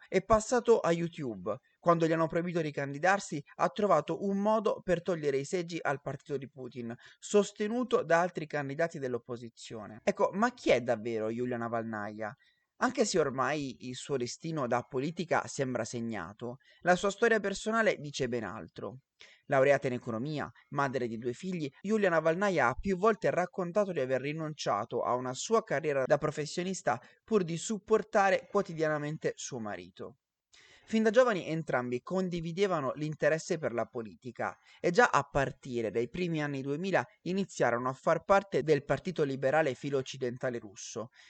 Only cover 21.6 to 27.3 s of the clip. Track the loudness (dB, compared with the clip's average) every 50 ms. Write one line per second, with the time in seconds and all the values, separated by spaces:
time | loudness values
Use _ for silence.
21.6 | -6 -6 -8 -8 -4 -2 0 2 4 4 4 4 4 4 2 2 2 2 2 4
22.6 | 4 2 2 0 -2 -2 0 2 2 2 2 2 0 0 0 0 -2 -2 -4 -6
23.6 | -6 -2 0 0 0 0 0 -2 0 0 0 -2 -2 -4 -4 -4 -6 -6 -8 -4
24.6 | -2 -2 0 -2 -2 -2 -2 -2 0 0 0 0 -2 -4 -6 -6 -2 2 2 2
25.6 | 2 2 -2 -2 0 0 0 0 4 4 4 2 2 0 -2 -4 -6 -4 -4 -4
26.6 | -4 -4 -4 -2 0 0 0 0 -4 -10 -20 _ _ 0